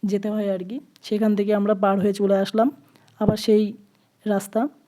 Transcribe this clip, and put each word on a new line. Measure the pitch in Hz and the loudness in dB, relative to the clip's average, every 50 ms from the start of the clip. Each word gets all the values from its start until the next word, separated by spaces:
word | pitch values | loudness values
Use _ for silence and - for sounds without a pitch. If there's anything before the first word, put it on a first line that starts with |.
যেতে | - 196 202 202 202 214 208 | -2 -2 -4 -2 -2 -4 -4
হয় | 214 208 202 190 | -4 -2 -4 -4
আর | 185 180 185 | -4 -6 -10
কি, | 226 285 - _ _ _ _ | -12 -14 -14 _ _ _ _
সেখান | - 214 208 220 214 208 202 | -6 -2 0 0 0 2 0
থেকে | 202 202 208 202 | 0 0 0 0
আমরা | 202 208 214 190 | 2 0 0 2
পার | 202 196 196 196 | 2 2 2 2
হয়ে | 185 208 196 196 | 0 0 0 0
চলে | 202 190 196 190 196 | 2 2 2 2 0
আসলাম | 196 - 220 220 277 - - _ _ _ - _ _ _ _ | 0 2 2 2 2 0 -4 _ _ _ -20 _ _ _ _
আবার | 214 202 214 214 - | 0 0 0 0 2
সেই | - 214 208 214 202 208 - _ _ _ _ _ _ _ _ _ | 4 4 4 4 0 -4 -12 _ _ _ _ _ _ _ _ _
রাস্তা। | 214 208 196 196 - - 220 247 285 - _ _ | -2 -2 -2 -4 -4 -4 -4 -4 -4 -6 _ _